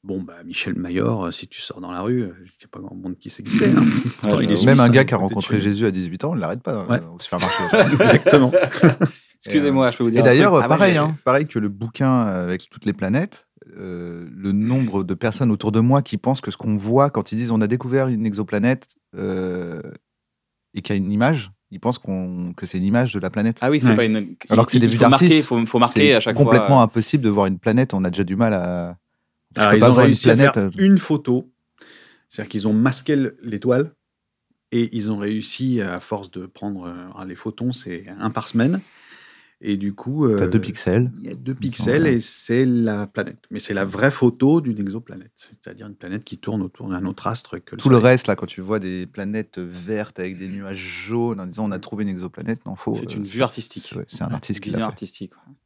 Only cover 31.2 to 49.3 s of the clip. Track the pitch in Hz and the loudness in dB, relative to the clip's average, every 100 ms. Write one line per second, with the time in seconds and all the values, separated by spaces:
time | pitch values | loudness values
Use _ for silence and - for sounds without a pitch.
31.2 | 139 123 - _ _ _ - - _ _ | 0 -2 -2 _ _ _ -20 -20 _ _
32.2 | _ - 107 107 107 107 127 131 - 143 | _ -14 -8 -4 0 2 2 0 -2 0
33.2 | 123 - 120 104 123 123 151 _ _ _ | -2 -6 -10 -4 0 0 0 _ _ _
34.2 | _ _ _ _ _ 120 117 117 104 104 | _ _ _ _ _ -4 -2 -4 -6 -4
35.2 | 101 110 - - 131 120 95 87 - 104 | -4 -6 -6 -6 -2 -2 -4 -8 -8 -10
36.2 | 95 92 92 - 101 98 87 87 90 - | -10 -16 -16 -12 -10 -10 -12 -14 -18 -16
37.2 | 92 87 113 - 123 123 95 85 90 98 | -16 -12 -12 -6 -6 -6 -10 -14 -14 -8
38.2 | 110 110 - 113 127 190 - _ _ - | -6 -6 -4 0 0 0 -6 _ _ -20
39.2 | - _ _ _ - 101 101 101 123 143 | -20 _ _ _ -6 -6 -6 -8 -8 0
40.2 | 135 104 92 107 98 - - 98 123 - | 2 2 0 -2 -4 -6 -2 0 -2 -6
41.2 | - - 127 131 135 - - 139 160 120 | -14 -12 -12 -8 -8 -4 -2 0 0 0
42.2 | - - - 120 131 120 113 104 101 - | -4 -14 -4 0 2 0 0 -4 -6 -8
43.2 | 101 - _ 104 - 98 98 92 131 139 | -8 -10 _ -12 -8 -6 -4 0 0 2
44.2 | 123 120 131 165 139 107 101 110 120 92 | 0 2 2 2 0 -4 -6 -8 -12 -20
45.2 | 101 _ - _ - 87 104 98 87 104 | -20 _ -20 _ -20 -18 -20 -18 -10 -10
46.2 | - - - 110 92 _ 95 90 92 92 | -10 -12 -8 -6 -8 _ -10 -6 -6 -6
47.2 | - 117 - 87 - - 135 123 123 127 | -6 -8 -10 -16 -14 -2 4 6 6 2
48.2 | - 98 92 - 92 107 95 92 90 - | 0 -4 -6 -12 -6 -6 -4 -10 -10 -12
49.2 | 98 | -8